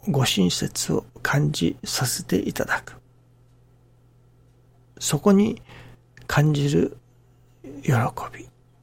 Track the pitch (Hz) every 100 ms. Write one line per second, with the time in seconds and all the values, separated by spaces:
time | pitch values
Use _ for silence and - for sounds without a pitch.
0 | 214 135 123 - 180 - 101 - - -
1 | - - - 143 147 151 - - - -
2 | 127 - - - - - - - - -
3 | _ _ _ _ _ _ _ _ _ _
4 | _ _ _ _ _ _ _ _ _ -
5 | - 147 208 196 214 - - - - -
6 | _ - - 147 151 143 143 160 160 -
7 | _ _ _ _ _ _ 269 285 - 117
8 | - - - - - _ _ _